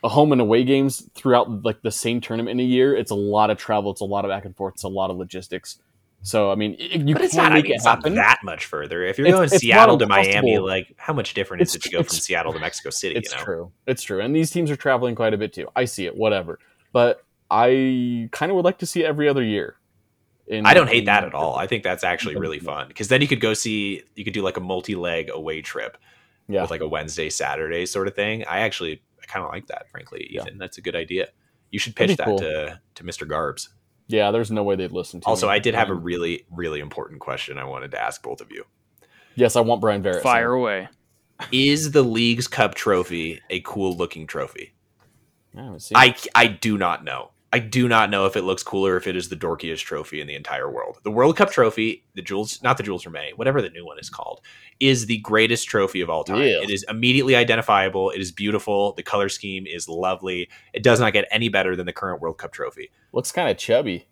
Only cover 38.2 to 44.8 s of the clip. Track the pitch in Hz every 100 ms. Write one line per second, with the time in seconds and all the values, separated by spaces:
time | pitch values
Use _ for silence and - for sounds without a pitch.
38.2 | - - 52 - - _ _ _ _ _
39.2 | _ - 120 120 113 117 110 101 95 90
40.2 | 127 120 117 127 120 98 92 _ _ _
41.2 | _ _ - 127 135 147 156 147 127 113
42.2 | 117 117 127 - 107 - - 95 90 85
43.2 | 80 82 _ 92 87 - 95 87 87 -
44.2 | 78 76 71 - - _